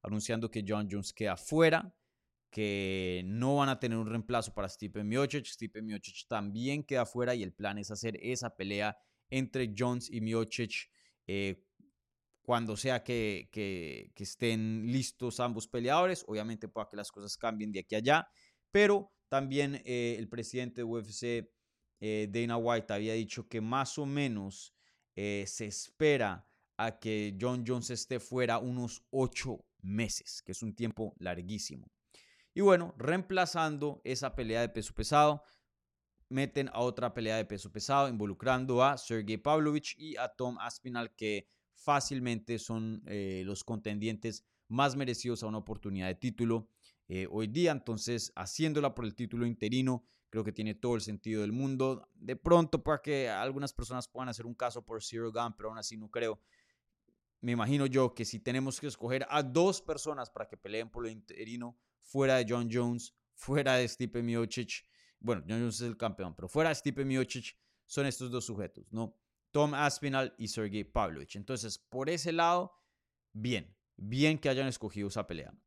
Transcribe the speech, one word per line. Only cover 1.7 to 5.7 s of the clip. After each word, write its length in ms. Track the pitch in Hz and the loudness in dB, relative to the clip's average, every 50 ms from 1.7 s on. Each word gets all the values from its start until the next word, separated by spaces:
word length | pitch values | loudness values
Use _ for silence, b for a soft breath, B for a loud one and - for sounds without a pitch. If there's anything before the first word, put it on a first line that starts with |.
| 160 165 - 180 _ _ _ _ _ _ _ _ _ _ _ _ | 8 4 0 -4 _ _ _ _ _ _ _ _ _ _ _ _
que 720 | - 110 107 104 101 101 98 95 95 95 92 92 90 90 90 | -4 -2 0 0 2 0 0 0 0 0 0 0 0 -2 -2
no 320 | 95 104 117 123 131 139 | -2 -2 0 2 4 4
van 120 | 143 139 139 | 4 4 2
a 100 | 131 - | 2 0
tener 180 | - 120 113 | 0 -2 0
un 120 | 113 110 110 | 0 -2 -2
reemplazo 440 | 113 113 107 - 120 117 110 107 | -2 -4 -2 0 0 0 0 -2
para 160 | - 104 98 95 | -4 -4 -4 -6
Stipe 360 | - - 107 98 - 101 104 | -6 -8 -10 -8 -6 -4 -2
Miocic. 420 | 104 113 131 143 135 143 147 113 | 0 2 2 2 2 0 -4 -6
Stipe 340 | - - - 117 101 | -6 -10 -10 -10 -10